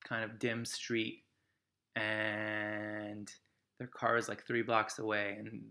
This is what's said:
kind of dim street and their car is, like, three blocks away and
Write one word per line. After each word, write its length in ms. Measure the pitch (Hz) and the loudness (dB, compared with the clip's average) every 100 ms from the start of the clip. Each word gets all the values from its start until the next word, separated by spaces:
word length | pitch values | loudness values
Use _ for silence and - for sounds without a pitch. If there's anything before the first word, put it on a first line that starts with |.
kind 220 | - 113 | -6 -4
of 140 | 110 110 | -4 0
dim 240 | 120 113 | 0 2
street 580 | 113 - - 117 113 - _ _ _ _ _ _ _ | -2 -4 0 0 0 -4 _ _ _ _ _ _ _
and 1400 | 113 107 107 107 107 107 107 107 107 107 107 104 107 104 - _ _ _ - | -2 0 2 2 0 -2 -2 -2 -2 -4 -4 -6 -8 -10 -14 _ _ _ -12
their 100 | 123 | -12
car 280 | - 117 117 | 0 4 4
is, 120 | 113 | 4
like, 160 | 107 - | -4 0
three 160 | 120 | 2
blocks 360 | 113 113 104 - | 4 4 4 0
away 380 | 110 104 101 104 | 0 2 0 -4
and 260 | 110 113 107 | -8 -10 -6